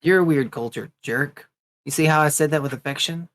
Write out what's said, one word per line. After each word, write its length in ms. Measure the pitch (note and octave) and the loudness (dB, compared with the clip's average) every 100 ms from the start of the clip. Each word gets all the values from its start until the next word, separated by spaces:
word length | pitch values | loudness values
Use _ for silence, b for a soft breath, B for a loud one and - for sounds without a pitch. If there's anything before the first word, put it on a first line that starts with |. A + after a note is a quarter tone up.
You're 200 | D#3+ F#3 | 4 4
a 40 | |
weird 260 | F3 D3 B2+ | 4 2 0
culture, 400 | - A#2 A2+ F#2 _ | -4 -8 -8 -14 _
jerk. 460 | - A#2 C#3+ - - _ _ _ | -6 -2 -4 -6 -20 _ _ _
You 80 | - | -10
see 140 | C#3 D#3 | 0 2
how 140 | D#3 | 4
I 80 | D3+ | 2
said 220 | - D#3 | 2 0
that 100 | D3+ | 0
with 100 | C#3 | -2
affection? 560 | C#3+ C#3+ C#3 - E3 F3 | -6 -8 -6 -6 -6 -12